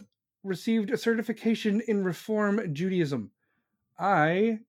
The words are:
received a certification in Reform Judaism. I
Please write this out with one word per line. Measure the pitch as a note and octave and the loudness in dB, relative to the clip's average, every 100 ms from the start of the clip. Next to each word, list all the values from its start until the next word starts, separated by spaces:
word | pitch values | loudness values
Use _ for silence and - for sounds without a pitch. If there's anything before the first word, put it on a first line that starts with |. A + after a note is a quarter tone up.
| - _ _ _ | -14 _ _ _
received | G3 F3+ - A3+ G3+ | -8 -6 0 0 0
a | - | -2
certification | A#3 A3+ A3+ A3 A3+ A3 A3 G3+ A3+ | 0 0 -2 -2 0 0 0 -2 0
in | G3+ | 0
Reform | F#3 D#3+ - G#3+ G#3 G#3 F#3+ | 0 -4 -4 -2 0 0 -2
Judaism. | C#3+ F#3 F#3 D3 C3+ G2+ _ _ _ _ _ _ - | -4 -2 0 0 -2 -6 _ _ _ _ _ _ -4
I | F#3 F3+ D3+ F#3 A3+ A3 | 2 4 4 4 2 0